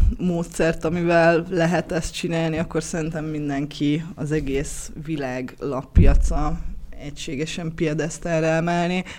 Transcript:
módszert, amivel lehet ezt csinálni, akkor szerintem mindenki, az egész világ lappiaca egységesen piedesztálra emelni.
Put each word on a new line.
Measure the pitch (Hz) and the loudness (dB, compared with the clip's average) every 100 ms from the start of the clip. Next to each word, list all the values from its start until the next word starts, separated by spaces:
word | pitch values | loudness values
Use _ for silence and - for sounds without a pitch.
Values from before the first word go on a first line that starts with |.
| - - | 2 2
módszert, | 180 170 165 - 165 165 160 | 0 -2 -2 0 0 0 -2
amivel | 175 170 170 165 165 175 | 0 2 6 6 4 2
lehet | 185 165 170 - | 0 2 2 0
ezt | 160 - | -4 -4
csinálni, | - 175 165 165 160 | -6 -4 0 0 -2
akkor | 160 160 | -2 -4
szerintem | - 175 156 160 156 | -4 -4 -4 -4 -4
mindenki, | 151 147 139 147 - 147 151 165 - | -4 -4 -4 -4 -2 0 0 -4 -8
az | 147 | -4
egész | 156 139 135 143 - - - 151 | -2 -2 -2 -4 -8 -10 -10 -8
világ | 151 127 127 127 - | -6 -4 -6 -8 -6
lappiaca | 143 131 - - - - - 143 151 170 - - - | -6 -4 2 6 8 8 6 2 0 -2 -4 -8 -10
egységesen | - 143 143 - 135 160 - 165 160 | -12 -12 -10 -6 -4 -4 -4 -6 -2
piedesztálra | 160 156 156 - 175 165 160 | 0 0 -2 -4 -2 0 2
emelni. | 165 170 175 175 185 180 | 2 2 0 0 -2 -4